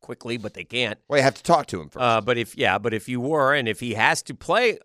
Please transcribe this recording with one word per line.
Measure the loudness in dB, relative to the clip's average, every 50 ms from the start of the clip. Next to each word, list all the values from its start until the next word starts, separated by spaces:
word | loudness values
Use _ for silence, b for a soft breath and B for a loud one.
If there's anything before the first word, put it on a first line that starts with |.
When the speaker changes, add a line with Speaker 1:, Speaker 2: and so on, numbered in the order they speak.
| _
Speaker 1:
quickly, | -16 -16 -12 -10 -8 -8
but | -8 -8 -10 -12
they | -14 -12
can't. | -6 -4 -2 -2 -2 -4 -8 _ -2
Speaker 2:
Well, | 2 4
you | 4
have | 4 2
to | 0 2
talk | 2 2 2 2 -2
to | -8 -10
him | -10 -10
first. | -6 -2 0
Speaker 1:
Uh, | 2 2 2
but | 2 0 0
if, | 0 -2 -4 -4
yeah, | -2 0 2 2 2
but | 0 -2 -4
if | -4 -4 -6
you | -6 -4
were, | -2 0 0 2 2 4 2
and | 2 0
if | -2 -4 -4
he | -6 -4 0
has | 2 4 4 4 2 -4
to | -8 -12
play | -8 -4 0 0 2 2 2 0 -2